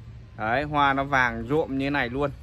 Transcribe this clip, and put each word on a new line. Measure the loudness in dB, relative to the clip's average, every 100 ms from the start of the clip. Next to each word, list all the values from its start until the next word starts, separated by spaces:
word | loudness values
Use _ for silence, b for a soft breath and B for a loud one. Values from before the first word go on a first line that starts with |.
| -16 -18 -16 -6
Đấy, | 0 0
hoa | 0 4 4
nó | 4
vàng | 2 2 2 0 0
rộm | 0 0 -2
như | 0
này | 0 -2
luôn. | -2 -4 -4